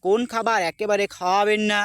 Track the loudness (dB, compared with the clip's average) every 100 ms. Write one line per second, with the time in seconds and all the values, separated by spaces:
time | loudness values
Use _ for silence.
0 | 2 0 0 -2 0 0 -2 -4 -2 0
1 | -2 -4 0 2 2 2 0 0